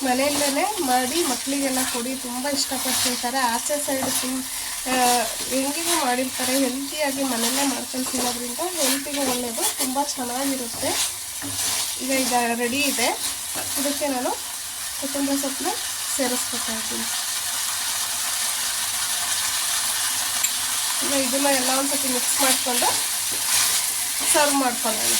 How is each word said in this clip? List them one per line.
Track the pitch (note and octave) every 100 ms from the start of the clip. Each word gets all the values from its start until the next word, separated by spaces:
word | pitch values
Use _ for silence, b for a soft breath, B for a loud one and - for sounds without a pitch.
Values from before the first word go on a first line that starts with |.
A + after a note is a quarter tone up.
| C4+
ಮನೆಯಲ್ಲೇ | B3 C#4+ C#4+ C#4+ C4+ F#4+ G#4+ C#4+
ಮಾಡಿ | B3 B3+ D#4+ D#4+
ಮಕ್ಕಳಿಗೆಲ್ಲ | A#3+ - C#4 C#4 B3+ B3+
ಕೊಡಿ, | B3 A#3+ C4 B3
ತುಂಬ | B3 C4+ C#4
ಇಷ್ಟಪಟ್ಟು | - C4 C4 A#3+ C4
ತಿಂತಾರೆ. | B3 B3 C4 B3
ಆಚೆ | A#3 - D4 C#4+
ಸೈಡ್ | C4+ C4 -
ತಿನ್-, | B3+ C4 C4 B B B C4
ಆ, | B3+ B3 B3 A3 - -
ಹೆಂಗಿಗೂ | C4 C4+ D4+ E4+ E4+ C4+
ಮಾಡಿರ್ತಾರೆ. | B3 C4 - B3+ C4+ C4
ಹೆಲ್ತಿಯಾಗಿ | B3+ C#4 D4+ C#4+ C4+ C4+
ಮನೆಯಲ್ಲೇ | A#3 A#3 C4+ C#4
ಮಾಡ್ಕೊಂಡು | A#3+ B3 B3+ C4
ತಿನ್ನೋದ್ರಿಂದ | C4 B3 A#3+ A#3+ A#3+ F4 F4+
ಹೆಲ್ತಿಗೂ | C4+ C4+ C#4+ C#4+ C4+
ಒಳ್ಳೆಯದು, | B3 B3 A#3 G#4 -
ತುಂಬ | C4 B3+ D4
ಚೆನ್ನಾಗಿರುತ್ತೆ. | - B3 B3 C#4 B3+ A#3 - C#4 - - - - - C#4+ - - - - -
ಈಗ | B3+ C4+
ಇದು | B3 B3 A#3+ A#3
ರೆಡಿ | A#3+ C4+ C#4+
ಇದೆ. | C4+ B3 - - - - - - -
ಇದಕ್ಕೆ | C#4 C#4+ D4
ನಾನು | B3+ C#4 A#4 - - - - - -
ಕೊತ್ತಂಬರಿ | C#4 C#4+ C#4 C#4
ಸೊಪ್ಪನ್ನ | C#4 C4+ C#4+ A#4 - - - -
ಸೇರಿಸ್ಕೊತಾ | B3 B3 - A#3+ - A3
ಇದ್ದೀನಿ. | - A#3 A3+ - - - - - - - - - - - - - - - - - - - - - - - - - - - - - - - - - - - - - - -
ಈಗ | C4+ C#4 C4
ಇದನ್ನ | C4+ C#4 C4+
ಎಲ್ಲ | B3+ C4
ಒಂದ್ಸತಿ | C#4 C#4 C4+ B3
ಮಿಕ್ಸ್ | - -
ಮಾಡ್ಕೊಂಡು | C#4 B3+ C4 B3 F4 - - - - - - - - - - - - - -
ಸರ್ವ್ | D#4 D4 C#4
ಮಾಡ್ಕೊಳ್ಳೋಣ. | C4 A#3 A#3 G#3+ G#3 -